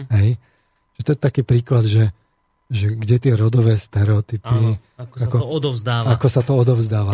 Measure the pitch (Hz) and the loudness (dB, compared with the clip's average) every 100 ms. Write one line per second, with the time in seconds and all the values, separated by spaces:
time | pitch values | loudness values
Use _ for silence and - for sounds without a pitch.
0 | 135 107 104 117 _ _ _ _ _ - | -2 2 2 0 _ _ _ _ _ -8
1 | - 147 143 - 120 123 117 127 110 107 | -4 -2 -2 -2 0 0 2 0 2 2
2 | 110 - _ _ _ _ - 117 104 113 | 2 -2 _ _ _ _ -8 -4 -4 -4
3 | 107 120 135 113 110 117 113 110 - 104 | 0 0 2 2 2 2 2 0 -2 -2
4 | 104 104 - 113 117 117 113 107 _ - | 0 0 -2 -8 -4 0 0 -2 _ -20
5 | 123 - 117 120 113 156 139 123 107 120 | -16 -6 -2 -2 -2 -4 -4 -4 -4 -2
6 | 117 120 135 131 120 135 120 120 110 107 | 0 2 2 2 0 2 2 2 0 -2
7 | 101 | -2